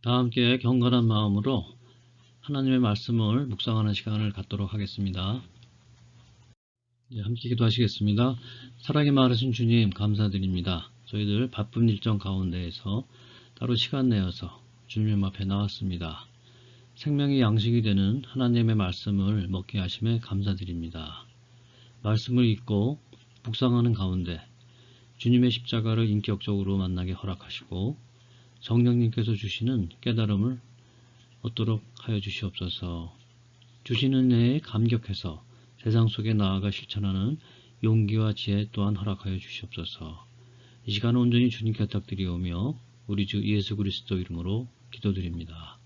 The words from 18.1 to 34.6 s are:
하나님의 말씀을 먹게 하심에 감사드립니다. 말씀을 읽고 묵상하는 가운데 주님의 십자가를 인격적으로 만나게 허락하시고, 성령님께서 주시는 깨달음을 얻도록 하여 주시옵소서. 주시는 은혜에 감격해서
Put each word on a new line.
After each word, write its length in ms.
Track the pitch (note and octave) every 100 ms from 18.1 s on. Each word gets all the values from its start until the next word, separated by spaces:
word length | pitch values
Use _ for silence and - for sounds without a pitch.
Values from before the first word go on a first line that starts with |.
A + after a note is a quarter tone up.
| B2+ C3
하나님의 500 | C3 B2 A#2+ A2+ A2
말씀을 720 | F#2 F#2 - G2+ G2 G#2 F#2
먹게 320 | F#2+ F#2+ G#2
하심에 400 | F#2 - A2 A#2
감사드립니다. 1040 | A#2 F#2+ G2+ F#2+ F#2 E2+ E2 E2 D#2 D#2+ - _ _ - _ - - -
말씀을 420 | G#2 A2 - B2
읽고 560 | A#2+ G#2 - G2+ A2+ D3 _ - - - A#2
묵상하는 480 | A2+ B2+ A#2+ A#2+
가운데 480 | A2+ F#2 F#2 F2 E2 - - - - - - - _
주님의 340 | A#2 B2 B2
십자가를 600 | A#2 - A#2 A2+ A2 A2+
인격적으로 680 | G#2 G#2 G2 - G2+ G2 G2
만나게 380 | F#2 F2+ F#2
허락하시고, 960 | F#2 G2+ F#2 - - - F2+ G#2+ D#3 - _ - - - _
성령님께서 760 | - A#2 A#2+ A#2+ A#2 A2+ A2 G#2
주시는 540 | G#2 - A#2 B2+ E2+ -
깨달음을 580 | A#2+ A2+ G#2+ G2+ A2+ B2+ - - _ - _ _ - -
얻도록 420 | A2+ - A2+ G#2+ - -
하여 220 | - G#2+
주시옵소서. 920 | G2+ - G2 - F#2 - F2+ E2+ E2+ - _ _ _ _ _ -
주시는 480 | - A#2 C3+ C3 B2+
은혜에 280 | A#2 A#2+
감격해서 840 | C#3+